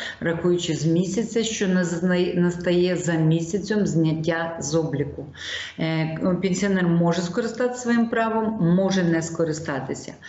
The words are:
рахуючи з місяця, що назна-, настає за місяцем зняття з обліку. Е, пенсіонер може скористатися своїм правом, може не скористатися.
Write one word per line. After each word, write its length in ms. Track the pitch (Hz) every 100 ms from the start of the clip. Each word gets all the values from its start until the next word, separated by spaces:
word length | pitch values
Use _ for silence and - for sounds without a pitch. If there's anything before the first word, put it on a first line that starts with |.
| - -
рахуючи 560 | 165 165 180 175 - 147
з 100 | 156
місяця, 580 | 165 185 233 226 233
що 240 | 220 - 190
назна-, 640 | 180 175 165 185 180 180 180
настає 600 | 175 175 180 175 180 175
за 180 | 170
місяцем 720 | 160 160 165 165 202 175 214 175
зняття 720 | 156 160 156 160 165 - -
з 160 | 143 160
обліку. 500 | 147 135 139 - 139 - - - - -
Е, 580 | 160 160 160 160 185 180
пенсіонер 460 | 190 180 202 190 175
може 340 | 170 170 175
скористатися 600 | - 240 226 - 247 -
своїм 280 | 233 233 226
правом, 680 | 233 226 220 220 - 170 180
може 280 | 190 190
не 180 | 170 165
скористатися. 920 | 160 165 160 151 - 135 135 - - -